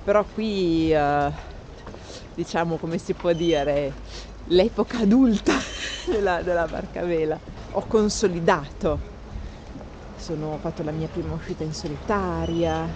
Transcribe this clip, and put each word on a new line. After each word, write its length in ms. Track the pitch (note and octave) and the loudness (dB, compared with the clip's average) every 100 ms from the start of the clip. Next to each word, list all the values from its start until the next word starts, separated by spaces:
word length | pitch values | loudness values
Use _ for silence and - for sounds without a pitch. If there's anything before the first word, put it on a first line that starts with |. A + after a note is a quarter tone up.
però 220 | - G#3 G3+ | 4 2 2
qui, 640 | - A3 G3 F3+ E3 D#3+ | -2 -2 2 2 4 4
eh, 400 | D#3 D3 C#3+ C#3+ D3+ - - - - - - - - - - | 4 4 4 2 -2 -10 -14 -16 -16 -14 -14 -14 -14 -14 -8
diciamo, 400 | E3+ E3+ E3+ D#3+ | -4 0 0 -2
come 220 | E3 G3 | -2 -4
si 160 | - | -2
può 180 | F3+ F3 | -2 2
dire, 600 | E3+ E3+ D#3 C#3 C#3+ C#3+ C#3 - - - - - | 2 4 4 4 2 0 -6 -12 -14 -14 -14 2
l'epoca 520 | F3 F3+ - A3+ A#3+ | 6 6 4 0 2
adulta 540 | G#3 A#3 C4 G#3+ - C#4+ - - | 6 8 8 6 4 2 -2 -6
<laughs> 200 | - - - | -8 -6 -2
della, 360 | A3+ G3 F3 | 2 2 2
della 260 | F3 F3 E3 | 2 2 0
barca 320 | D#3+ F#3+ - | -2 -6 -4
a 60 | F3 | 0
vela. 340 | E3 D#3 D#3 - - - | 0 0 -2 -6 -14 -6
Ho 140 | F#3+ - | -4 2
consolidato, 1120 | A3 G#3 - G3+ E3+ E3 F3+ C#3 - F3 D3 - - - - - - - - - - - - | 4 4 4 2 2 4 2 0 -4 -2 -2 -4 -12 -12 -10 -10 -12 -14 -14 -14 -14 -14 -14
sono, 340 | - D#3 D3+ | -8 -6 -4
ho 60 | D3+ | -4
fatto 260 | E3+ - | -6 -4
la 80 | D3+ | -4
mia 160 | D#3 D#3+ | -4 -4
prima 280 | F3 D#3+ D#3 | -4 -4 -6
uscita 280 | - F3+ | -6 -6
in 100 | D#3 | -4
solitaria. 1120 | D#3 - D3 - G#3 F#3 E3 E3+ E3+ E3+ D#3+ E3 | -4 -6 -8 -2 -2 0 -2 -2 0 0 0 -2